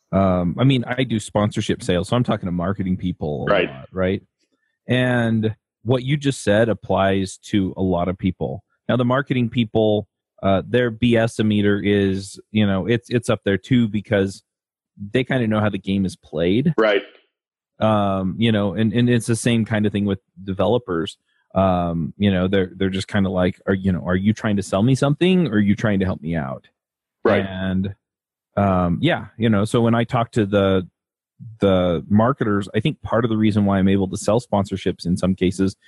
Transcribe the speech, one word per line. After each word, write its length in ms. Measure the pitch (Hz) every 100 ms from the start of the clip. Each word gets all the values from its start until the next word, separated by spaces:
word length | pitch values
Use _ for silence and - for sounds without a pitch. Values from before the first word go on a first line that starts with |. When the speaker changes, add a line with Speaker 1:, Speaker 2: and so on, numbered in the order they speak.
| -
Speaker 1:
um, 460 | 92 95 90 87 120
I 60 |
mean, 180 | 135 131
I 200 | 120 123
do 120 | 131 110
sponsorship 640 | - 104 107 - 101 85
sales, 280 | - 90 82
so 80 | 120
I'm 80 |
talking 220 | 127 110 92
to 40 |
marketing 460 | 87 87 98 92 92
people 480 | 90 - 80 71 -
a 40 |
Speaker 2:
Right. 180 | 98 87
Speaker 1:
lot, 180 | 67 -
right? 280 | 92 92 98 _ _ _ _ _ _
And 720 | - 123 127 123 113 113 107 - _ _
what 200 | 110 127
you 140 | 131 151
just 260 | 139 -
said 240 | 104 104 113
applies 680 | 95 - 95 98 98 92 -
to 360 | - 104 92 -
a 40 |
lot 280 | 95 87 90
of 80 | 87
people. 480 | 95 - 69 67 _ _ -
Now, 80 | 120
the 80 |
marketing 440 | 123 131 139 127 113
people, 600 | 127 123 113 107 104 - _ _ -
uh, 200 | 98 95 -
their 240 | 120 120
B 240 | 110 123
S 240 | 113 113 -
meter 400 | 107 104 101 101
is, 560 | 101 101 98 95 98 - -
you 160 | 107 101
know, 180 | 95
it's, 240 | 87 117 -
it's 200 | 123 -
up 160 | 107
there 120 | 101 98
too, 300 | - 127 113
because 560 | 104 - 104 98 - _ _ _ _ _ -
they 260 | 101 127
kinda 240 | 135 135 110
know 140 | 107
how 80 | 104
the 100 | 98
game 260 | 95 98
is 120 | 90 -
played. 560 | - 78 87 110 160 147
Speaker 2:
Right. 260 | 110 104 - _ _ _ _ _ _ -
Speaker 1:
Um, 560 | 110 107 101 95 95 87
you 140 | 117
know, 220 | 107 101
and, 200 | 87 113
and 160 | 117 120
it's 160 | 120
the 100 | 120
same 300 | 113 123 117
kind 200 | 104 107 104
of 40 |
thing 140 | 101
with 140 | 101 95 _ 87
developers. 720 | 98 95 95 120 - 82 78 - _ _ _
Um, 580 | 95 95 90 87 85 76 -
you 120 | 101
know, 180 | 92 92
they're, 240 | 98 90
they're 140 | 92 95
just 180 | 95 -
kinda 220 | 104 95
like, 300 | 92 90 -
"Are, 80 | -
you 180 | 98 95
know, 120 | 85
are 100 | 76
you 180 | 92 101
trying 240 | 110 113 101
to 40 |
sell 200 | - 95
me 100 | 120
something, 540 | 135 139 147 180 185 147
or 60 |
are 60 | 107
you 160 | 101
trying 240 | - 110 98
to 60 |
help 160 | 92 82
me 140 | 80
out?" 320 | 85 65 64 _ _ _ _ _ _
Speaker 2:
Right. 200 | 113 98
Speaker 1:
And, 520 | 95 92 95 92 98 - _ _ _ _ _
um, 440 | - 98 92 90 85
yeah, 260 | 165 135 - -
you 120 | 117
know, 160 | 101
so 160 | 107 123
when 140 | 117
I 80 | 117
talk 280 | 117 120 113
to 120 | 117
the, 420 | 101 101 98 92 90 _ _ _ _ - 113 -
the 460 | 98 92 90 80 -
marketers, 640 | 104 117 143 113 101 104
I 60 | 110
think 200 | 151 -
part 240 | - 110
of 40 | 120
the 80 | 110
reason 280 | 110 104
why 140 | 98 98
I'm 80 | 95
able 220 | 98 95
to 80 | 101
sell 220 | - 113
sponsorships 680 | - 101 98 95 95 -
in 120 | 85 90
some 160 | 92
cases 420 | 92 90 90 95 -